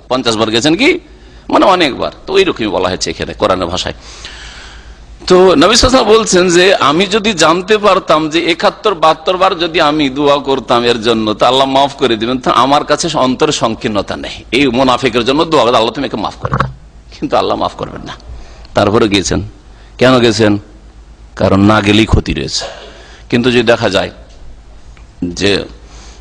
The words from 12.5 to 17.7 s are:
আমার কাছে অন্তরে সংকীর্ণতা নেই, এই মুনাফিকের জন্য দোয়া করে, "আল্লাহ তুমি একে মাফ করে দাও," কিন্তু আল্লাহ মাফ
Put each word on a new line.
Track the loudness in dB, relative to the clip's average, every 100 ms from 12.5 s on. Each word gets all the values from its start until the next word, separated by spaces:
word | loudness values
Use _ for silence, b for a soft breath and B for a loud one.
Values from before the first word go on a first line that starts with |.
আমার | 2 2 2
কাছে | 0 -2 -2 -2
অন্তরে | -2 0 0
সংকীর্ণতা | 0 -2 -4 -4 -4 -4 -8
নেই, | -10 -14 -4
এই | 0 2
মুনাফিকের | 2 2 2 0 0 0
জন্য | 0 2
দোয়া | 2 4
করে, | 2
"আল্লাহ | 0
তুমি | -2 -8
একে | -6
মাফ | -6 -8
করে | -8
দাও," | -6 -6 -8 -20 -20 -20 -10
কিন্তু | -4 -2
আল্লাহ | 0 -2
মাফ | -4